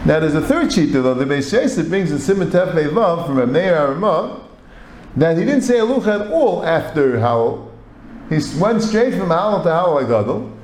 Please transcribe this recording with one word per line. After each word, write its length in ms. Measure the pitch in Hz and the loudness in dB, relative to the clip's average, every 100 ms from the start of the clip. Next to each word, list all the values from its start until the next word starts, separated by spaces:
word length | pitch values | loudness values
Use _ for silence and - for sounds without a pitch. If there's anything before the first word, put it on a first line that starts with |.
Now 160 | 156 156 | 2 2
there's 140 | 160 | 2
a 80 | 151 | 0
third 260 | 147 311 311 | 0 0 0
shitta, 340 | 190 147 135 | 2 2 2
though, 120 | 127 | 0
the 100 | 127 | 0
Beis 260 | 135 143 135 | -2 -2 0
Yosef 380 | 220 277 - 147 | 0 0 -2 -2
brings 240 | 190 170 | -2 -2
in 60 | 147 | -2
Siman 320 | - 196 170 | 0 0 2
Tef 240 | 175 185 | 0 2
Mei 100 | 160 | 0
Vav 420 | 147 196 202 170 151 | 0 0 0 0 -2
from 120 | 135 | 0
Reb 100 | 123 | 2
Meir 260 | 151 185 | 2 2
Aramah, 640 | 160 143 143 208 165 233 - - - - - - - - 127 | 2 0 0 0 0 -4 -10 -18 -20 -20 -20 -20 -20 -10 0
that 220 | 160 165 | 2 2
he 60 | |
didn't 180 | 214 285 | 2 0
say 140 | 240 240 | 2 2
Halacha 500 | 220 262 202 208 208 | 2 0 0 -2 -2
at 40 | |
all 320 | 330 247 175 | 2 2 0
after 520 | 160 160 - 151 139 | 0 -2 -2 0 2
Hallel. 560 | 117 117 117 117 - - - - - - - - | 2 0 2 0 -4 -14 -20 -20 -20 -20 -20 -4
He 80 | 156 | -4
s-, 180 | - 147 | -2 -2
went 260 | 202 220 | 0 0
straight 320 | - 214 254 | 0 2 0
from 160 | 185 185 | 0 0
Hallel 320 | 165 214 196 | 0 2 0
to 80 | 165 | 0
Hallel 360 | 160 180 147 120 | 2 2 0 2
Gadol, 460 | 113 104 190 254 - | 0 0 -4 -8 -16